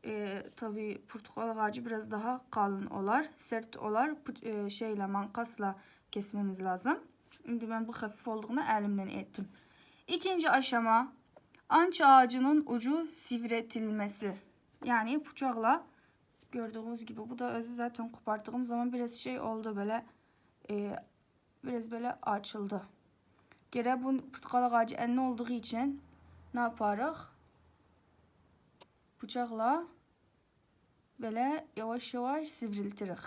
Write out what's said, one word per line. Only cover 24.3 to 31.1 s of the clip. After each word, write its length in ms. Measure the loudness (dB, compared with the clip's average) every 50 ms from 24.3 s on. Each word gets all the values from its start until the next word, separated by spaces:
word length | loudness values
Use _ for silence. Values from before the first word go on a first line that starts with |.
portuqal 400 | -16 -16 -10 2 2 4 4 6 4
ağacı 220 | 4 4 4 0
ənli 260 | -2 0 2 2 2
olduğu 300 | 2 2 0 -2 -4 -4 -4
üçün 480 | -4 -4 -4 -2 0 0 0 -2 -4 -10 -20 -20 -20 -20 -20 -20 -20 -20 -8 -2
nə 60 | -2 0 0
yaparıq? 560 | 0 0 0 0 2 2 0 -2 -2 -6 -12 -18 -20 _ _ _ _ _ _ _ _ _ _ _ _ _ _ _ _ _ _ _ _ _ _ _ _ _ _ _ _ _ -20 _ _ _ _ _ _ _ -14
Bıçaqla 640 | -8 -4 -4 -4 -2 -2 0 2 2 2 2 0 -8 -14 _ _ _ _ _ _ _ _ _ _ _ _ _ _ _ _ _ _ _ _ _ _ _